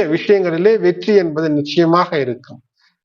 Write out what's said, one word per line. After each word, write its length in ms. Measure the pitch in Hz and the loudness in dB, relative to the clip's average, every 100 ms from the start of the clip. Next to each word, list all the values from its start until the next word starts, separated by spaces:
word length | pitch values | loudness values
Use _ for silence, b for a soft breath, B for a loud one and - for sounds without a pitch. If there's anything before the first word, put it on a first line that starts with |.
| 175 | 2
விஷயங்களிலே 680 | 156 - 202 175 165 196 220 | -2 0 0 2 0 0 2
வெற்றி 360 | 175 175 - 208 | 0 -2 2 2
என்பது 320 | 170 151 160 | 2 -2 -2
நிச்சயமாக 720 | 147 147 - 165 170 170 160 | -2 -2 0 2 2 0 -2
இருக்கும். 400 | 127 117 - 139 _ _ _ _ | -6 -8 -14 -20 _ _ _ _